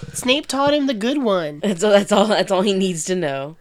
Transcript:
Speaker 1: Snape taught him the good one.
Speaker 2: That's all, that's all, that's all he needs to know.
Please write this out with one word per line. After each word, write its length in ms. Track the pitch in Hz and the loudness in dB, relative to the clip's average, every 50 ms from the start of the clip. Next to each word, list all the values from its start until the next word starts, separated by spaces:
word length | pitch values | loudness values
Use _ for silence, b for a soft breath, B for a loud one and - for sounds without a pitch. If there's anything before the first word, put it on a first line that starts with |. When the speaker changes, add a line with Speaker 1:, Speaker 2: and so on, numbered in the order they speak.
| 143 - | -16 -14
Speaker 1:
Snape 340 | - - - 247 262 302 311 | -10 -6 0 0 0 0 0
taught 280 | - 262 269 277 285 294 | -4 -2 0 2 2 2
him 120 | 302 277 269 | 2 0 0
the 40 | 254 | -2
good 280 | 196 220 247 285 294 | -2 -2 -2 0 0
one. 380 | 254 214 190 180 160 147 147 147 | 0 0 0 0 -2 -4 -6 -4
Speaker 2:
That's 220 | 220 202 196 165 | -4 -4 -2 0
all, 80 | 214 214 | 2 4
that's 220 | 202 202 202 - | 4 4 4 4
all, 140 | 208 202 208 | 2 2 4
that's 260 | 214 - 160 - - | 4 2 0 0 0
all 80 | 196 180 | 0 0
he 140 | 190 208 190 | 0 0 0
needs 320 | 190 190 185 175 160 - | 0 0 -2 -2 -4 -4
to 80 | 185 185 | -4 -4
know. 400 | 185 165 143 139 135 135 147 165 - | -2 -2 -4 -4 -6 -8 -10 -12 -16